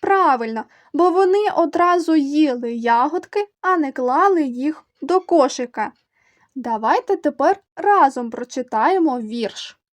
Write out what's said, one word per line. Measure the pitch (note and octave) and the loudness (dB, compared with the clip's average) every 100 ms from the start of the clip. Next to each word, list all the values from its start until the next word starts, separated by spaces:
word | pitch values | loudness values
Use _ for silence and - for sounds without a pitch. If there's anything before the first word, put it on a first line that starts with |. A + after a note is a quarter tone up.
Правильно, | F4 G4 F4 C4 A3+ A3 G#3+ _ _ | 0 2 2 0 -2 -8 -12 _ _
бо | C#4+ F4 | 0 2
вони | F4 F#4+ G4 G#4 - | 4 2 2 0 0
одразу | E4 E4 F4 F4+ E4 D#4+ | 0 2 2 2 2 0
їли | C#4 D4 D4+ B3 A#3+ | 2 2 0 0 -6
ягодки, | A#3 A#3 A#3 B3+ E4+ F4 G#4 G#4 _ | -4 0 2 2 -2 -6 -6 -6 _
а | F#4 F#4 | -2 0
не | C#4+ | 0
клали | C4+ B3 C4+ G4 F4+ | -2 -2 2 2 2
їх | C#4+ B3 C#4 D#4 _ _ | -2 -4 -6 -6 _ _
до | C4+ F4+ | -2 -2
кошика. | F#4 E4+ C4 - B3 - G#3 - _ _ _ _ _ | 2 2 2 0 -10 -6 -8 -10 _ _ _ _ _
Давайте | - B3 A3+ A3 F4 B4 F#4 | -12 -6 -4 0 0 0 -2
тепер | D4+ C#4+ C#4+ G4 _ - | -2 0 0 0 _ -6
разом | - G4+ C#4+ C4+ A#3+ | 2 4 4 2 -10
прочитаємо | A3+ B3 - B3 A3+ B3 F#4+ D#4+ B3 | -10 -10 -8 -6 0 0 2 0 0
вірш. | A3 A#3 G#3+ - - - _ | -6 -6 -6 -8 -18 -20 _